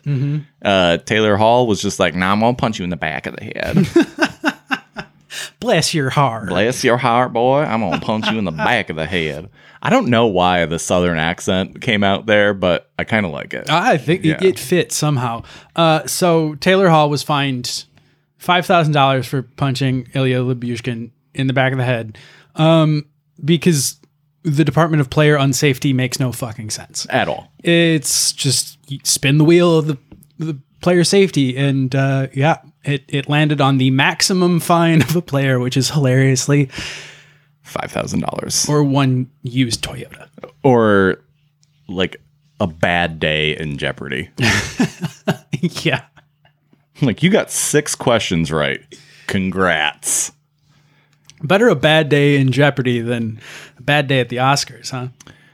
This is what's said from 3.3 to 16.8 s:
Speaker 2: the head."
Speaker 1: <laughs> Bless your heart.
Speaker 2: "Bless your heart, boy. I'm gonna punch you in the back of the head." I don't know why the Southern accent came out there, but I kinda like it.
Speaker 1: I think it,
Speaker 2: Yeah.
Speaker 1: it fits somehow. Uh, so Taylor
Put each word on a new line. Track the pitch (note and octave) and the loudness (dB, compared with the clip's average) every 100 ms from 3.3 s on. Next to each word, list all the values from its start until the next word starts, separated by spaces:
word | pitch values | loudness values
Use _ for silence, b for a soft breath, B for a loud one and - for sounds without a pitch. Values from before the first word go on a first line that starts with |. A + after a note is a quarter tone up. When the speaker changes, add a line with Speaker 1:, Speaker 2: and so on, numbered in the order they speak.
| B1 | -12
Speaker 2:
the | |
head." | G#2+ - - F3+ F3+ | -12 -8 -2 0 2
Speaker 1:
<laughs> | E4 - - D#4 - D4+ - - C#4 - A3 - _ _ - - - | 2 0 -2 -6 -4 -6 -6 -8 -10 -10 -16 -16 _ _ -14 -14 -8
Bless | A3+ F#3 - | -2 0 0
your | D#3+ C3 | -2 -2
heart. | D3 C3+ A2+ G2 | 0 0 -2 -4
Speaker 2:
"Bless | F2+ A2 B2+ | -2 0 0
your | B2+ A#2+ | 0 2
heart, | B2+ A#2 B2+ | 2 2 0
boy. | A#2 B2 C#3 | 0 0 0
I'm | D3+ A2 | 0 -2
gonna | G2 E2+ | -2 -4
punch | G2 A2 G#2+ | -4 -4 -2
you | A2 | -4
in | F#2+ | -4
the | |
back | A#2 G#3+ A#2+ F#2 | -4 -2 -2 -2
of | D#2+ | -6
the | D#2 | -4
head." | F2+ D#2 C#2+ F2+ B B B | -4 -4 -6 -12 B B B
I | C3 | -2
don't | A3 C#3 | 0 2
know | A#2 A#2 | 2 2
why | F2+ F2+ F2+ E2 | 2 2 2 0
the | E2 | -4
Southern | - F#2 F2+ E2 | -2 0 2 0
accent | D#2+ F2 - F#2 F#2+ - | -2 -4 -2 -2 -4 -6
came | - G#2 | -2 0
out | G2 G2 A2 | 2 0 2
there, | G#2 G#2 | 2 2
but | G2+ F#2 E2+ - - | 0 0 -2 -4 -10
I | |
kinda | E2+ A2 F#2 | -4 -2 -2
like | C#2 - | -6 -10
it. | A#1+ - | -10 -4
Speaker 1:
I | D#3+ A3+ F3 | 0 2 0
think | C#3+ F#3 | 0 -2
it, | D#3 D#3 | -2 0
Speaker 2:
Yeah. | F#3 | 0
Speaker 1:
it | - | 0
fits | - F3+ - - | -2 -2 -2 -2
somehow. | D3+ C#3 B2 A#2 B B B - | -2 -2 -4 -8 B B B 0
Uh, | E3 D#3 E3+ | 2 2 -2
so | - F3+ E3 D#3 D3+ | -2 2 2 0 -2
Taylor | F#3 F#3+ | 2 4